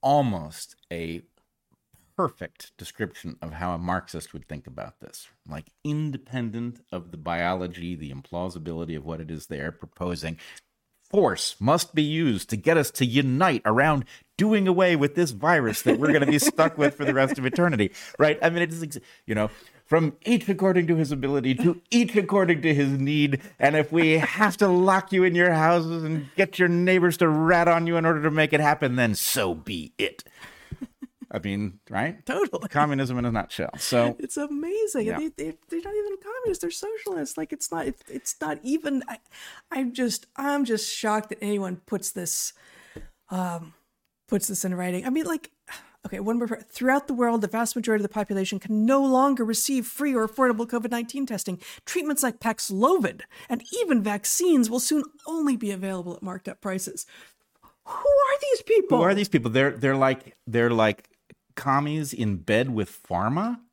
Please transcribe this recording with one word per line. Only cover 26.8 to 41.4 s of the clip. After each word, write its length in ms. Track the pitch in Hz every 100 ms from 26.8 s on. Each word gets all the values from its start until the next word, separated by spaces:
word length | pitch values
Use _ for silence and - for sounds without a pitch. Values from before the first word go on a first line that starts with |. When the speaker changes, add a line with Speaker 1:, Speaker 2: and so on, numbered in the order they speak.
| 180 185 180 160
Speaker 1:
to 100 | 165
rat 380 | 151 160 175 170
on 200 | 170 165
you 80 | 170
in 100 | 165
order 160 | 160
to 80 | 151
make 220 | 156 151
it 80 | 151
happen, 340 | 151 151 143
then 220 | 123 120 101
so 380 | - - 98
be 380 | 82 73 87 76 _
it." 240 | 98 - - - - - - - 254 _ 262 _ -
I 100 | 107
mean, 400 | 101 98 104 92 _
right? 340 | 104 139 -
Speaker 2:
Totally. 440 | - 294 370 - 208
Speaker 1:
Communism 500 | 147 151 139 131 123
in 60 |
a 80 | 120
nutshell. 380 | 113 92 - 82 -
So 360 | - 123 120 120
Speaker 2:
It's 160 | 269 -
amazing. 720 | 285 285 330 415 427 285 214
Speaker 1:
Yeah. 100 | -
Speaker 2:
They, 100 | 311
they, 260 | - 311 320 _
they're 140 | 330
not 120 | 359
even 220 | 427 415 392
communists. 380 | 392 494 494 359
They're 100 | 339
socialists. 680 | 339 403 440 427 359 277 -
Like, 160 | 320
it's 200 | 294 -
not, 160 | 165 135
it's, 140 | - -
it's 280 | - - -
not 200 | 311 -
even, 400 | 240 311 311 269 -
I, 100 | 233 _ - - - _
I'm 200 | 320 262
just, 360 | 247 247 - _ -
I'm 280 | 277 285
just 300 | 254 220 214
shocked 360 | - 220 214 214
that 80 | -